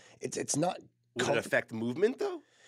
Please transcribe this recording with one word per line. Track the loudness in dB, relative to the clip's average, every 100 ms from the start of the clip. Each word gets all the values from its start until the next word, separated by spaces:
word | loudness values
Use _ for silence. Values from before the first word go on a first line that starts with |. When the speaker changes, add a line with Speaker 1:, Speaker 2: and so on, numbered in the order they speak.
| -20 -10
Speaker 1:
It's, | -8 -4
it's | -2 0
not | 0 -2 -8 _ _ -2
Speaker 2:
Would |
it | 2
Speaker 1:
comfort- | 2 2
Speaker 2:
affect | 2 0
movement, | -2 -2 2 2 2
though? | -4 -4 -10 _